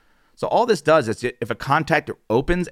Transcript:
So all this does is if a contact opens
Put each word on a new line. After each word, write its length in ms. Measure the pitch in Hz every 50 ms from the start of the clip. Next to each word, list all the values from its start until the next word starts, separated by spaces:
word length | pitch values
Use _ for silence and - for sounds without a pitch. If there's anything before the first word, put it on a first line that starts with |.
| _ _ _ _ _ _ _
So 120 | - - -
all 180 | - 180 233
this 160 | 233 214 160
does 260 | - - 156 160 131 110
is 160 | 107 - -
if 280 | 123 - _ - 110
a 40 | 120
contact 540 | - - - 139 156 156 - 156 151 151 - - - _ -
opens 380 | 107 123 - - 175 180 175 -